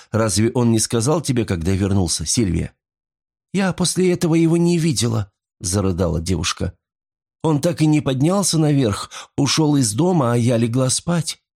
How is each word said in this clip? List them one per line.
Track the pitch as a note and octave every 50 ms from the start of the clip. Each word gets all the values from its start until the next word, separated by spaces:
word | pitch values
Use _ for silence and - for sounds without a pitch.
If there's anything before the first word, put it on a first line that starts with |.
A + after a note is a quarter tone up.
| - _
Разве | - G#2+ A2+ A2 - G#2 A2 A2+
он | - B2+ A#2+ A#2
не | A2+ A2
сказал | - - B2 A#2 A2 D3 D3+ E3
тебе, | - - B2 A#2 G#2
когда | - G2 E2 D#2 F#2
вернулся, | G2 F2+ G2+ F#2+ G2 G2+ F2+ D#2+ - - D#2+
Сильвия?» | - - B2 A2 F2+ E2 E2 D#2 - _ _ _ _ _ _ _ _ _ _ _ _ _ _ _ _ -
«Я | F#3+ G3 F#3 E3
после | - F3+ - - E3+ F#3 F3+ F3
этого | E3+ F3 D#3 E3
его | E3 E3 D#3+ E3+
не | E3+ E3+ E3+ F3
видела», | E3 D#3 E3+ B2+ - A#2 A#2+ A2 A2 G2+ - _ _ _ _ _ -
зарыдала | - F2+ F#2 G#2 F#2+ F#2+ F2 E2 F#2 E2 D#2+ E2
девушка. | E2 F2+ F#2 D#2+ F#2 - - - F#2 F2+ - _ _ _ _ _ _ _ _ _ _ _ _ _ -
«Он | D#3+ D#3 C3+
так | - F3 - -
и | D#3
не | D3+ D3+ D3+
поднялся | - C#3+ C3+ B2+ C#3+ E3+ F#3+ G3+ F3+ - E3+
наверх, | D#3 D#3 D3 D3 C#3 B2+ G#2+ G2 - - - - - - - -
ушёл | - C#3+ - - D#3+ D#3 D3 D3
из | C#3 B2+ G#2 G#2
дома, | A#2 E3 F3+ F#3 D#3+ B2+ A#2 A#2+
а |
я | A#2+ A2+ B2+ A#2+
легла | A2+ A#2+ A2+ A#2 C3 C3 B2+
спать. | - - - E3+ F3 E3 - - - _ _ _ _